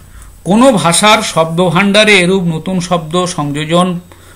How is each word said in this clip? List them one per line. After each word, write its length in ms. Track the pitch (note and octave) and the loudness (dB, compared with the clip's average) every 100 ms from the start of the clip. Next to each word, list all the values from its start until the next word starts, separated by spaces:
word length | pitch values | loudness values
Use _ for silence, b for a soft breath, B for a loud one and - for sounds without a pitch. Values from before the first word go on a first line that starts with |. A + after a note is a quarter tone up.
| b b b b | b b b b
কোনো 280 | - G#3+ C4+ | -2 4 4
ভাষার 500 | G#3 E3+ E3+ G#3+ A3 | 4 0 0 2 2
শব্দভাণ্ডারে 960 | G#3 - D#3+ E3 F3+ E3+ G3 G3+ G#3 G3+ | 0 -2 -2 0 0 2 2 2 4 2
এরূপ 240 | F3 F#3+ | 2 0
নতুন 380 | E3+ D#3+ E3+ F#3 | -2 -4 -4 -6
শব্দ 460 | E3+ F3 D#3 F3+ F3 | -2 -4 -2 -4 -4
সংযোজন 720 | E3+ D3 C#3+ D3+ E3+ F#3 F3 - B B | -4 -6 -6 -2 0 0 -4 -12 B B